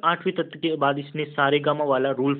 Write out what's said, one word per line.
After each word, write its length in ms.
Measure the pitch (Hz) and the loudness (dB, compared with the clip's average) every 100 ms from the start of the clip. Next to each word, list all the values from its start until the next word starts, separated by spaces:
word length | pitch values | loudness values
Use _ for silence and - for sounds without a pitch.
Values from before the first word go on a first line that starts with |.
आठवें 300 | 160 170 185 | 0 0 -2
तत्व 240 | 180 165 156 | -2 -4 -4
के 160 | 165 156 | -2 0
बाद 220 | 139 143 | 0 0
इसने 260 | 143 156 | -4 -8
सारे 340 | 147 151 139 147 | -6 0 2 2
गामा 240 | 147 147 | 2 0
वाला 260 | 147 131 135 | 0 0 0
rule 240 | 123 139 | 0 0